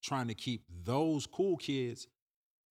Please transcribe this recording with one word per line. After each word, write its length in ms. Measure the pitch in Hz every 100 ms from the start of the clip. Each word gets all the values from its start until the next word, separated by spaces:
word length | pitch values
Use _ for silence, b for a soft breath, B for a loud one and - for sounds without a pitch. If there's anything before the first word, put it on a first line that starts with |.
trying 260 | - 135 117
to 60 |
keep 300 | 107 131 113 - 87
those 420 | 87 131 160 147 -
cool 300 | - 196 160
kids 520 | - 139 123 117 - _ _ _ _ _ _